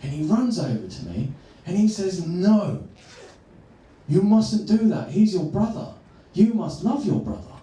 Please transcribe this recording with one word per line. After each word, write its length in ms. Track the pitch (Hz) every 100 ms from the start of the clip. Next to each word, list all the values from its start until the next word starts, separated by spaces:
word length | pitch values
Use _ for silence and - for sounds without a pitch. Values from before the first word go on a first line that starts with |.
and 100 | 139
he 100 | 147
runs 340 | 156 226 247 180
over 300 | 135 107 95
to 180 | - 85
me, 260 | 92 139 - - - -
and 100 | 190
he 120 | 214
says, 380 | 214 190 180 165
No, 600 | 175 196 214 151 - - - - - - - _ - - - _ _ -
you 140 | 175
mustn't 440 | 202 220 220 214 -
do 220 | 220 220
that. 220 | 160 -
He's 240 | 170 214
your 100 | 185
brother. 500 | 151 196 220 - - - - - _
You 200 | - 220
must 300 | 220 160 151
love 220 | 190 294 202
your 140 | 110
brother. 340 | - - - -